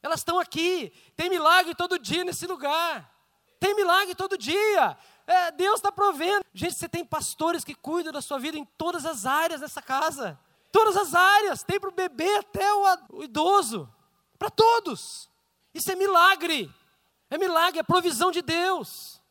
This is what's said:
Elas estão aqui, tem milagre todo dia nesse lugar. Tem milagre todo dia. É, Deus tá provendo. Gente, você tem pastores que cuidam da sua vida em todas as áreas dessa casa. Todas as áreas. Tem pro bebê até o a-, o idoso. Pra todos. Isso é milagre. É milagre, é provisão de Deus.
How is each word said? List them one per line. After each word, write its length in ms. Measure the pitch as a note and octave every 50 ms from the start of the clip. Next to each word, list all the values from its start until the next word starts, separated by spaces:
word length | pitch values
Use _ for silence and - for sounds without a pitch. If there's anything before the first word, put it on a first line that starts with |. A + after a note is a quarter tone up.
Elas 180 | - C#4+ E4 -
estão 200 | - E4+ E4+ F#4
aqui, 520 | E4+ - - D#4 E4 F4+ F#4 F4 B3 E3 _ _ _ _ _
tem 140 | - D#4+ F4+
milagre 440 | F#4 E4+ D4+ D#4 F4 F#4 F4+ E4+ E4
todo 240 | - F4 F4+ F#4 F4
dia 260 | A#3 F#3 D4 F4 F4+
nesse 220 | F4+ - - E4+
lugar. 640 | F4 F#4 C#4 C4+ C#4 D4+ E4 E4+ E4+ D4+ G#3+ D3 _ _ _ _ _ _ _ _ _ _ _
Tem 140 | - G4 G#4
milagre 400 | G#4 G4 F4 F4 F#4+ G4+ F4+ F4+
todo 220 | - F#4+ G4 G4
dia. 640 | D#4+ G#3 B3+ D#4+ G4+ G#4+ G#4+ G4+ E4+ B3+ F3+ C#3 _ - _ _ _ _
É, 260 | - F4 F#4 F4+ E4+
Deus 280 | D#4 C#4+ F4+ G4 A4 A4
tá 120 | - G4+
provendo. 520 | G4+ F#4+ G4+ G4+ E4+ C#4 D#4+ F4+ G#4 G4+ F#4+ _
Gente, 220 | _ F#3 - F4+ -
você 140 | - E4+ -
tem 160 | - E4+ E4
pastores 600 | _ - G#3 - - - - D#4 E4 F4 D#4 -
que 100 | - C#4
cuidam 380 | _ - C#4+ D#4+ F4 D#4+ D#4+
da 80 | D#4 C#4+
sua 180 | B3 - C#4+ C4
vida 200 | A#3+ D#4 D#4 D4+
em 60 | C#4
todas 420 | _ _ - D#4+ E4+ F4 E4+ C4+
as 180 | E4 D#4 A3+ F#3+
áreas 360 | B3+ C#4 D4+ E4 E4 E4 C4+
dessa 200 | C#4+ C#4+ - D4+
casa. 580 | - - C4 C4+ D4+ D#4+ - C#4 A#3+ F#3 C#3+ _ _ _ _ _ _ _
Todas 240 | - G#4+ A4 G#4+ F4+
as 180 | G4 G4+ D4+ C#4
áreas. 480 | F4 F4+ F#4+ G4+ G#4 G#4+ F#4+ C#4+ -
Tem 160 | - - F#4 G4+
pro 140 | G4 G4
bebê 440 | F4+ F#4 F#4 F4+ C4+ A3+ D#4+ F#4+ G#4
até 340 | G4+ F#4+ _ - G4 G4 G4+ G#4
o 100 | G4+ G4+
a-, 180 | F#4+ F4+ F4+ A#3+ _
o 120 | - -
idoso. 680 | D4+ C4+ A3 D4 D#4 F4+ G4+ G4+ E4 A3 A3+ F#3+ C#3 A2+ _ _ _ _ _ _ _ _ _ _
Pra 120 | G4 G#4+
todos. 800 | _ - A4 A4+ A#4 A#4 G#4 F4 - - - - - - - _ _ _ _ _ _ _ _ _
Isso 180 | _ E4 - -
é 40 | F#4+
milagre. 760 | F4+ G4 G4+ F#4+ E4+ F4 F#4+ G4 D#4+ D#4+ E4+ D#4+ C4+ F#3 C3+ - _ _ _ _ _ _ _ _ _ _ _
É 80 | C4+ D#4+
milagre, 420 | G4 F4+ E4+ D#4+ E4+ F#4 E4+ D#4+
é 20 |
provisão 480 | D#4 - E4+ F#4 E4+ F4 C#4 A3+ E4 F#4
de 120 | D#4+ F4
Deus. 800 | E4+ C#4+ E4 E4+ F4 F#4+ F#4+ E4 G3+ - - - - - - _ _ _